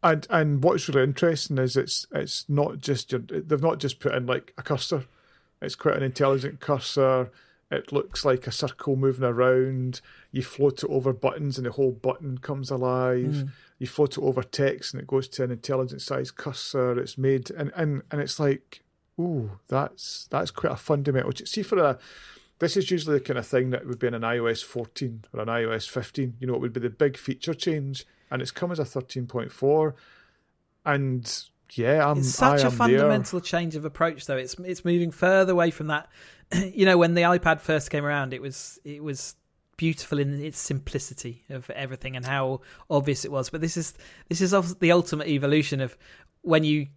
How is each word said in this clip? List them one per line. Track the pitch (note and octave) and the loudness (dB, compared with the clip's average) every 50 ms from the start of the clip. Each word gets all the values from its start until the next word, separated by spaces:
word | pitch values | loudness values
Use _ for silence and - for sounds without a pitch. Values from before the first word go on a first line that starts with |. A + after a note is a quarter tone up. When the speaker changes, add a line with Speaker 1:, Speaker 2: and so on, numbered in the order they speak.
Speaker 1:
And, | - E3+ D#3+ D#3 - - | 4 4 2 2 0 0
and | - E3 D#3 D3+ C#3+ C3+ B2+ | 2 2 4 4 2 4 4
what's | F3 - F3 - | 4 4 4 0
really | - B2+ C#3 B2+ | 2 2 4 4
interesting | C#3+ C3+ - - E3+ D#3+ D3 - - C#3+ | 4 2 2 2 2 2 2 -2 -2 0
is | C3 C3 B2+ A#2+ | 0 0 2 2
it's, | C3+ - - - - - _ - | 0 0 0 -4 -6 -6 _ -6
it's | - - C#3+ - - - | -6 -6 -4 -6 -8 -4
not | - D3 C#3+ D3 - - D3+ | 0 0 2 2 0 -2 -8
just | - - C#3 A#2+ - _ | -4 -2 -2 -2 -2 _
your, | - B2 | -6 -6
they've | A#2 - D#3 D#3+ D#3+ D#3+ D#3 C#3 | -4 -4 -6 -6 -2 -2 -2 2
not | C#3+ E3 - C#3+ | 2 0 0 0
just | - C3+ - _ | -4 -6 -6 _
put | - - - | -4 -2 -2
in, | B2+ B2+ | -2 -2
like, | B2 B2+ - - - _ | -2 -2 -4 -4 -10 _
a | - | -16
cursor. | - - D3+ B2+ - - E3+ D3 C3 _ _ _ _ _ _ _ _ _ _ _ | -4 -4 -2 -2 -2 -2 -4 -4 -4 _ _ _ _ _ _ _ _ _ _ _
It's | - - - | -10 -10 -10
quite | - - D#3 - | 0 0 2 2
an | D3 C3+ | 2 0
intelligent | C3+ B2+ - D3 C3+ C3+ C3+ B2 C#3 - - | -2 0 2 4 4 4 2 0 -6 -10 -8
cursor. | - - D3 C3 - - - D3 C3+ C3 C3 C3 B2+ B2 _ _ _ _ _ _ _ _ | -2 -2 -2 -2 -2 -4 0 2 4 4 4 2 0 -4 _ _ _ _ _ _ _ _
It | D3 C#3+ - - | -6 -6 -4 -2
looks | C#3+ C#3+ - - - - - | -4 -4 -4 -4 -8 -2 2
like | C#3+ B2+ B2+ B2+ | 2 2 2 0
a | B2+ | -6
circle | - - - B2+ - - - D3 C#3 | -6 -4 -4 -6 -6 -6 -2 -2 0
moving | C3 C3+ C3+ B2+ B2+ C3 | 2 2 0 0 2 0
around. | A#2+ A#2+ A#2 B2 B2+ B2+ C3 C3 C3+ C3 B2+ B2+ B2+ B2 - _ - - - - _ | 0 2 4 4 4 6 4 2 0 0 -4 -4 -4 -6 -8 _ -20 -20 -20 -20 _
You | - C3 B2 | -8 -6 -6
float | - - - C#3 C#3+ C3 - - | -6 -2 2 2 2 2 0 -6
it | D3 | -2
over | - C3+ B2+ C3+ | -2 0 0 0
buttons | B2+ G#2+ - C3 - - D3 C#3+ C3 | -2 2 0 -2 0 0 -4 -4 -4
and | C3 B2+ | -4 -6
the | A#2+ | -6
whole | A2 - C#3 C3 | -2 0 0 0
button | B2 G#2+ - B2+ C3 - D#3+ C#3 B2+ | 0 -2 -4 -4 -4 -4 -6 -8 -10
comes | B2 - - D3 C#3 C3 B2+ | -8 -6 -8 -8 -6 -6 -6
alive. | C#3+ B2 B2+ B2+ B2+ B2+ B2+ B2+ B2+ B2 B2+ D3 D3 C#3+ C3+ | -4 -2 0 0 0 0 0 0 0 0 0 -2 -2 -2 -4
Speaker 2:
Mm. | C#3 C3 _ _ _ _ _ | -6 -8 _ _ _ _ _
Speaker 1:
You | C3 | -12
float | B2 - - D3+ C3+ - | -10 0 0 0 0 0
it | - - | -2 0
over | C3+ B2+ B2+ A#2+ | 0 0 0 -4
text | - - - C#3 C3+ B2+ B2+ - - - | -6 -2 0 0 0 0 -2 -8 -10 -10
and | C3+ | -10
it | C#3 | -8
goes | B2+ C#3 C3+ B2+ - | -2 -2 -2 -2 -2
to | - - C3 | -4 -4 -4
an | B2 | -4
intelligent | B2 A#2 - - C#3 C3 C3 B2 C#3+ C3+ - | -4 -8 -6 -4 -2 -2 -2 -4 -6 -12 -8
sized | - C#3 C3 C3 C3 - | -6 -4 -4 -6 -6 -10
cursor. | - - D3+ C3 - - - - C#3 B2+ B2 A#2+ B2 | -10 -10 -8 -8 -8 -10 -6 -2 -2 0 0 0 -2
It's | C3+ - - | -4 -6 -6
made, | - C3 C3+ C3+ C3 A#2+ - | -2 2 2 2 2 0 -6
and, | - D#3+ D3 C#3 - | -8 -8 -8 -8 -4
and, | - E3 D3+ C#3+ C3+ - _ | -2 -2 -2 -2 -4 -6 _
and | - D3 | -6 -6
it's | C#3+ C#3 - - | -4 -6 -4 0
like, | D#3 C#3+ C3+ - _ _ - - _ _ _ _ _ _ _ - | 0 0 0 0 _ _ -20 -20 _ _ _ _ _ _ _ -4
ooh, | E3+ F3+ E3 C#3 A2+ G#2 G2 G2 _ | -4 -2 -2 -4 -4 -6 -10 -14 _
that's, | _ - C3+ C#3 - - - - - - - - _ | _ -2 -2 -2 -4 -8 -14 -14 -12 -12 -12 -10 _
that's | - C#3+ E3+ D#3+ | -4 -4 -4 -4
quite | - - - - B2+ | -6 -4 -4 -4 -4
a | |
fundamental | - - - D#3 C#3+ C#3 D3 C3+ C3 - - | -4 -2 0 0 0 2 0 0 0 0 -2
ch-, | - - - - | -6 -6 -8 -6
see, | - A3 G3 | -6 -6 -2
for | - A#3 F#3+ | 0 2 4
a, | E3 C#3+ B2+ - - - - - - - - - _ _ _ _ | 4 4 2 0 -8 -20 -20 -20 -20 -20 -20 -20 _ _ _ _
this | - - - | -2 0 0
is | G3+ E3+ - | 0 0 0
usually | F#3 E3+ D3+ D#3 D3 | 0 -2 0 2 0
the | C3+ B2+ | 0 2
kind | - C3 B2 | 0 -4 -4
of | A#2 | -4
thing | - - B2+ B2+ B2+ | 0 0 2 2 2
that | B2+ - - | -2 -4 -4
would | - B2 A#2 | -8 -6 -2
be | B2 | -2
in | A#2+ A#2+ | -2 -2
an | A#2 A#2 | -2 -2
I | A2+ A#2+ | -2 0
O | A#2+ A#2 | 0 0
S | A#2 A2+ A2+ | 0 -2 -2
fourteen | - - - B2 A#2 - _ - C#3+ B2+ A2+ A2 G#2+ _ - | -6 -8 -8 -8 -8 -8 _ -8 -6 -6 -6 -10 -16 _ -8
or | A#2 | -8
an | A2 A2+ | -4 -2
I | A#2 A#2 A#2 | -2 -2 0
O | A2+ | -2
S | A2+ A2 G2+ | -2 -4 -6
fifteen. | - - C3 A#2 - _ - C3+ B2 A#2 A#2 | -6 -6 -6 -6 -6 _ -4 -4 -4 -4 -6
You | C3 | -4
know, | B2+ B2 | -2 -2
it | - | -2
would | C3+ B2 | -2 -4
be | A2+ B2 | -4 -4
the | A#2 A#2+ | -4 -4
big | G#2 _ D3+ C#3+ B2+ | 0 _ 0 0 0
feature | - - - B2 B2+ - - D#3+ | -2 -8 -8 -8 -6 -6 -6 -6
change, | - - F#3 D#3+ D3+ C#3 C3+ C3+ C3 - _ _ _ _ _ | -4 -2 -2 -2 -2 -4 -6 -8 -10 -12 _ _ _ _ _
and | C#3 B2+ | -6 -4
it's | B2+ C3 | -4 -6
come | - - F3+ F3 | -6 -6 -6 -4
as | F3+ D#3 | -2 -4
a | D3 | -4
thirteen | C3+ - C3+ B2+ _ - C3+ B2 | -4 -4 -8 -8 _ -8 -8 -8
point | B2 - B2 A2+ A2 | -4 -4 -6 -6 -6
four. | - - C3+ C#3 D3 D#3 D#3 D#3 C3+ - - - - _ _ _ _ _ _ _ _ _ _ _ _ _ _ | -6 0 2 4 4 4 4 2 0 -6 -18 -20 -20 _ _ _ _ _ _ _ _ _ _ _ _ _ _
And | - C#3+ C#3+ C#3 C3 B2+ B2+ A#2 - - - - - _ _ _ _ - | 0 0 2 2 0 -2 -2 -4 -6 -8 -8 -8 -14 _ _ _ _ -6
yeah, | - A2+ A#2+ C#3+ D#3 D3 C#3+ | -2 2 4 4 6 6 4
I'm, | D3 C#3+ | 4 2
Speaker 2:
It's | C3+ C3 | 2 0
such | A#2+ - C4 - D3 C#3+ | 2 4 6 6 6 6
Speaker 1:
I | C3+ | 6
Speaker 2:
a | |
Speaker 1:
am | B2+ | 4
Speaker 2:
fundamental | B2 A#2 A#3 A#3 B2+ C3+ C#3+ G#3+ G#3+ G#3 F#3+ - - F3+ | 4 4 4 6 6 6 6 6 4 2 0 -2 -6 -6
Speaker 1:
there. | E3+ | -4
Speaker 2:
change | - - E3+ E3+ E3 D#3 | -2 -2 0 -2 -2 -4
of | D3+ D3+ | -6 -8
approach, | D#3 C#3+ - E3 E3 D#3+ C#3 - | -8 0 0 0 0 0 -4 -6
though. | - C#3 | -4 -4
It's, | C3 B2+ B2+ - - | -4 -4 -8 -12 -12
it's | F3+ F#3 F3+ - - | -8 -8 -8 -2 0
moving | E3+ F3 F3 F3 E3+ | 2 4 4 2 0
further | D#3+ - - F#3 F#3+ F#3+ F#3+ F#3 F#3 | 0 2 4 6 6 6 6 6 6
away | F3 E3+ E3+ | 4 4 2
from | D#3+ - D#3 | 2 -2 -4
that. | D3+ D3+ D3 - - _ - - - - _ - _ | -2 -2 -4 -4 -8 _ -20 -20 -20 -20 _ -12 _
<clears throat> | - F3 G3 F#3 F#3+ | -2 0 0 0 4
You | - F#3+ | 6 8
know, | F#3+ F3+ | 8 10
when | F3 E3+ E3 E3+ | 8 8 6 6
the | F3 E3+ | 6 6
iPad | E3+ F3+ F3 - E3 D#3+ D3+ | 6 4 4 4 4 2 2
first | - - D#3+ D3+ C#3 - | 2 0 0 0 0 0
came | - D3 C#3+ | -4 -2 -2
around, | D3 D3 C#3+ C#3 B2+ C3 | 0 -2 -2 -2 -4 -6
it | B2+ | -8
was, | C3+ C#3 C3+ - - - - - _ | -10 -10 -12 -12 -14 -16 -18 -18 _
it | C#3+ D3 D3 D3+ | -16 -14 -10 -8
was | D3+ C#3 C3+ - - - _ _ _ _ _ _ _ _ | -8 -8 -8 -8 -14 -14 _ _ _ _ _ _ _ _
beautiful | - E3 E3 D#3+ - - - D3+ C#3+ | -2 -2 -2 0 -2 -6 -4 -2 0
in | C#3+ C#3 C#3+ C#3+ C#3+ | 0 0 -2 -4 -8
its | D#3 C#3+ - | -8 -8 -8
simplicity | - - C#3 C3+ - - - C#3 - - C3 - - B2 A#2+ A#2+ _ _ | -6 -4 -4 -4 -4 -4 -6 -6 -6 -6 -12 -12 -12 -12 -12 -14 _ _
of | C#3+ C3 B2 - | -14 -14 -12 -12
everything | - - C#3 C3 C3 B2+ - C3 C3 | -10 -10 -8 -8 -10 -10 -10 -10 -8
and | B2+ B2+ | -8 -6
how | C3 C#3 C#3 C3+ C3 C3 B2+ - - - - - _ | -4 -2 0 0 -2 -2 -4 -8 -14 -20 -20 -8 _
obvious | D#3 C#3+ C#3 D3 C#3 - - | 0 2 2 2 -2 -2 -2
it | C#3 | -4
was. | C#3+ C3+ B2+ - | -2 -4 -4 -4
But | - D#3+ | -4 -4
this | D#3+ E3 - | -4 -4 -4
is, | E3+ D#3+ - - - - - - - - _ | -4 -6 -8 -10 -16 -20 -20 -20 -20 -6 _
this | E3+ E3 | 0 0
is | F#3+ F3+ G3 | 2 4 4
of-, | G3 F3 E3+ F3+ _ | 4 2 2 -2 _
the | F3 E3 | 4 6
ultimate | F3 F3 E3+ - - D3+ D3 | 6 6 4 2 -4 -4 -2
evolution | E3 D3+ C#3 C#3 C#3+ D3 D#3 D3 - D3 C3+ | 0 0 2 2 4 4 4 2 2 -2 -4
of | C3+ A#2+ - _ _ - - - - _ _ _ | -4 -4 -6 _ _ -20 -20 -20 -20 _ _ _
when | - F3+ D#3+ D#3+ D#3 | 0 4 4 4 6
you | D3+ D3+ D3+ C#3+ C#3 - | 4 2 2 0 -4 -10